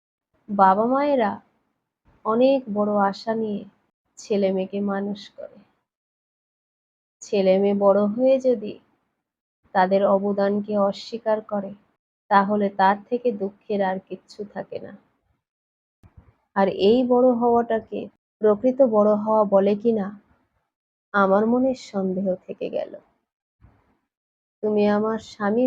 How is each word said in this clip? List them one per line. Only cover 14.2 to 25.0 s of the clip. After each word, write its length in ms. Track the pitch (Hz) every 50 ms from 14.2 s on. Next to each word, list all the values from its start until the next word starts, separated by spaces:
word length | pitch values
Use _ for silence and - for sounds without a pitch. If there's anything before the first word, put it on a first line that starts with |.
| _ _ - - 208 208 -
থাকে 260 | 196 202 - - - -
না। 80 | - 202 196 _ _ _ _ _ _ _ _ _ _ _ _ _ _ _ _ _ _ _ _ _ - _ - _ _ _ _ _ _ -
আর 120 | 196 196 190 - - 185 202
এই 100 | 233 262 254 247
বড় 160 | 247 247 254 254 240 233
হওয়াটাকে 580 | 240 240 240 233 233 233 226 220 220 - 208 196 - 202 _ _ _ _ _ -
প্রকৃত 380 | 214 214 208 208 254 254 254 262 269 233 220
বড় 160 | 208 208 214 214 208 208
হওয়া 200 | 214 214 220 208 202 202
বলে 200 | 196 196 202 208
কিনা 320 | 208 214 233 226 208 190 202 - - _ _ _ _ _ _ _ _ _ _ _ _ _ _ _ _ _ - -
আমার 300 | 202 196 190 190 202 220
মনে 260 | 226 240 254 254 262 247 - - -
সন্দেহ 360 | - 196 190 185 185 190 196 190 185 185 _
থেকে 220 | - - - - -
গেল। 240 | - - - - - - _ _ _ _ _ _ _ _ _ _ _ _ _ - _ _ _ _ _ _ _ _ _ _ _ _ _ _ _ _ _ - -
তুমি 200 | 214 208 208 202
আমার 320 | 208 208 208